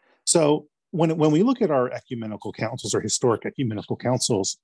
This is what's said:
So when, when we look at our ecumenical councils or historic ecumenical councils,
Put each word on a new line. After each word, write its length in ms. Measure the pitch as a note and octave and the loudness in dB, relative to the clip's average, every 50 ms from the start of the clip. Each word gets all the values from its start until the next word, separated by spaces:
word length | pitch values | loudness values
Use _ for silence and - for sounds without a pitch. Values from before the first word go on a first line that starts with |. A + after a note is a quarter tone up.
| _ _ _ _ _ | _ _ _ _ _
So 420 | - - F3 D#3 D3 D3+ D3+ - _ _ _ _ _ | 2 2 4 4 4 2 2 0 _ _ _ _ _
when, 260 | - D#3 E3+ D#3+ D#3+ | -2 0 0 0 2
when 140 | E3 D3+ D#3 | 2 2 4
we 120 | D3+ D#3 G3+ | 4 4 4
look 200 | B3+ C4+ - A3+ | 4 2 2 0
at 80 | D#3+ | 0
our 200 | D3+ C3 B2 B2+ | 2 2 0 0
ecumenical 640 | B2+ A#2 - _ C3 A#2 A2+ A2 G#2+ F#2+ - G#2+ F#2+ | -4 -8 -10 _ -10 -8 -8 -8 -10 -8 -10 -12 -6
councils 420 | - A#2 A2 B2 B2+ - G#2+ G2 | -6 -6 -6 -6 -8 -6 -4 -4
or 60 | G#2 | -2
historic 460 | F2 A2 - - - B2 A2 G2+ - | -2 -2 -4 0 2 2 2 2 -2
ecumenical 500 | - - - C#3 A#2 G#2+ G2+ F#2+ - A#2+ | -8 -6 -4 -4 -4 -4 -6 -6 -8 -8
councils, 640 | - - A#2+ B2+ A#2+ - - B2 A#2 G2 - - - | -4 -2 -2 -2 0 0 0 0 0 0 -2 -6 -6